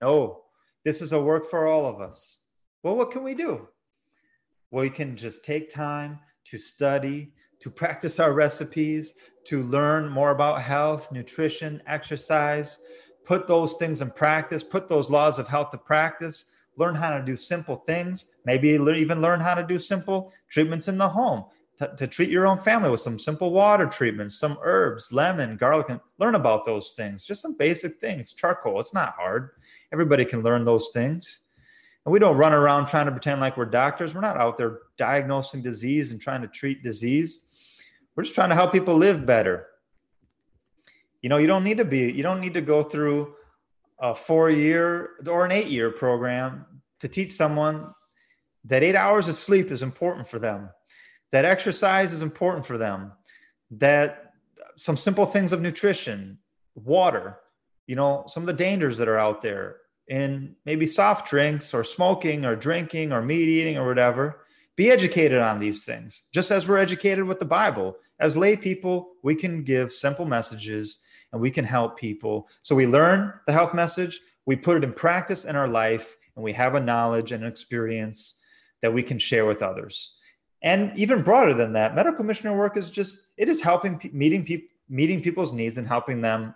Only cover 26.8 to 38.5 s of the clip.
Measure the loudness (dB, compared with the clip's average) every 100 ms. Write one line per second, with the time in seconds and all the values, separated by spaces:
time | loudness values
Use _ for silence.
26.8 | -6 -10 -10 -10 -12 -10 -8 0 0 0
27.8 | -6 -8 -8 -8 -10 -4 -2 -2 -2 -4
28.8 | -4 -4 -4 -4 -4 -4 -6 _ _ -20
29.8 | _ -2 2 4 2 0 2 2 4 2
30.8 | 0 -2 -2 -4 -10 -20 _ _ _ _
31.8 | _ _ 0 4 6 8 6 8 6 4
32.8 | 2 0 0 -2 -4 -2 -2 -2 0 2
33.8 | 2 0 -6 -4 -4 0 0 0 -4 -6
34.8 | -14 -4 -2 0 0 -4 -6 -8 -8 -6
35.8 | -2 -2 -2 -8 -8 -8 -10 -8 -6 -6
36.8 | -8 -6 0 0 -2 -8 _ _ _ -20
37.8 | -20 _ _ -8 -4 0 4